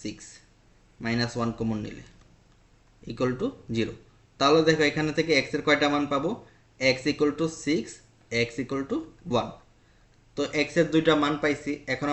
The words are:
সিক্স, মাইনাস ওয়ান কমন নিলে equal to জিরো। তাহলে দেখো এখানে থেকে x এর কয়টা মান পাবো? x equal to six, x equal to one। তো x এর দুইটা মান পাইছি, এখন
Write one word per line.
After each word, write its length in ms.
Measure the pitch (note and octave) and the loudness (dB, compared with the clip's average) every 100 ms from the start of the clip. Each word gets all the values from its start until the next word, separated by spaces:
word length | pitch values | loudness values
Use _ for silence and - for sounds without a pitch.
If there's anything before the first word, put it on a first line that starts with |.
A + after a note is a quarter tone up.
সিক্স, 220 | G#2+ - - - _ _ _ _ _ _ | -12 -12 -18 -20 _ _ _ _ _ _
মাইনাস 280 | A#2 A#2 A#2+ A#2+ | -4 -2 -2 -2
ওয়ান 120 | A#2 A2+ | -4 -2
কমন 200 | A2+ A2 G#2 | -4 -4 -8
নিলে 180 | - - - _ _ _ _ _ _ _ _ | -12 -18 -20 _ _ _ _ _ _ _ _
equal 300 | - A#2 B2+ B2+ | -14 -4 -2 -2
to 60 | B3 - - A2+ | -6 -6 -6 -4
জিরো। 180 | G#2+ - - _ _ - | -4 -6 -20 _ _ 0
তাহলে 200 | C#3 D#3+ D#3+ | 4 6 6
দেখো 140 | D#3 D3 | 4 2
এখানে 200 | D3+ D3+ D3 | 2 0 0
থেকে 120 | D#3+ C#3 | 2 2
x 20 | C3 C#3+ | 2 -2
এর 60 | D3+ | 2
কয়টা 200 | C#3+ D3 | 4 4
মান 100 | D3 C#3+ | 2 0
পাবো? 180 | C#3 D#3+ A#3+ - _ _ _ | -2 -2 -6 -12 _ _ _
x 160 | C3 B2+ D3+ | 0 2 -2
equal 200 | - D3 D3 | 2 0 2
to 60 | D#3+ - | -4 -4
six, 200 | C#3+ F3 - - _ _ _ A#2 A#2 | -2 -2 -4 -14 _ _ _ -2 -2
x 20 | - | -4
equal 200 | B2+ C3+ C3+ | -4 -6 -4
to 60 | D4 - - F3 A#2+ | -6 -6 -14 -2 -2
one। 100 | D2+ - _ _ _ _ _ _ _ - | -2 -10 _ _ _ _ _ _ _ -6
তো 60 | D3 D3+ D3 | -4 -2 0
x 20 | E3+ | 2
এর 60 | D#3 | 4
দুইটা 180 | D#3+ D#3+ D3 | 4 4 4
মান 120 | D3 D3+ | 2 0
পাইছি, 280 | D3+ C#3 C#3+ D3 - | -2 -2 -4 -8 -6
এখন 160 | B2+ C#3+ | -4 -2